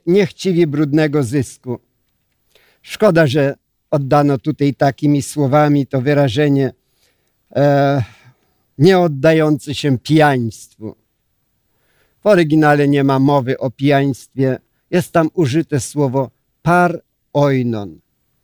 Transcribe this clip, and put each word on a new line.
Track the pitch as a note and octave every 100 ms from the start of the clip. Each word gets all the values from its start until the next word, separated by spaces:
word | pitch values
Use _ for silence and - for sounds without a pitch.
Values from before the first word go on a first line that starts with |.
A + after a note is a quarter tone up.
| E3+
niechciwi | G3 F#3 - F#3+ E3+ E3
brudnego | D3+ D3+ D3+ D#3 D3
zysku. | A#2 C#3 - - B2+ A#2 _ _ _ _ _ _ _ _ _ _
Szkoda, | - - G#3+ E3 D3
że | D3 C#3 - _ _ _
oddano | D3 C3+ D3 D3 C#3
tutaj | D#3 C3 C#3+
takimi | - C#3 - D3 C#3+
słowami | - D3+ C3+ D3+ D3 D3 C3
to | C3+
wyrażenie, | C3 C#3+ C#3 A2+ D3 C#3 C3 - _ _ _ _ _ _ _ -
e, | C#3+ C#3 C#3 C#3 - - B2 _ _ _ _ -
"nie | F3 F#3
oddający | F3 C3+ D#3+ D#3+ D3+ D3 D3
się | C3+ D3 B2
pijaństwu". | - D#3 D3 C3 A2+ - - _ G#2+ - _ _ _ _ _ _ _ _ _ _ _ _ G#3
W |
oryginale | F#3 D#3 D#3 D3+ D3 C#3+
nie | C#3+
ma | C#3 C3+
mowy | C3+ C#3+ B2 B2+
o | B2+
pijaństwie. | - C#3+ C#3 C#3 - - B2+ C3 B2+ - _ _
Jest | F3+ -
tam | E3+ D#3+
użyte | F3+ C3+ D#3 D#3 C#3+
słowo | - D3 C#3 C3+ B2 - _ _
par | D#3+ F3+ F3 E3+ - _ _
oinon. | C#3+ C#3+ C3+ A#2+ A2 G2 D2 _ _ _ _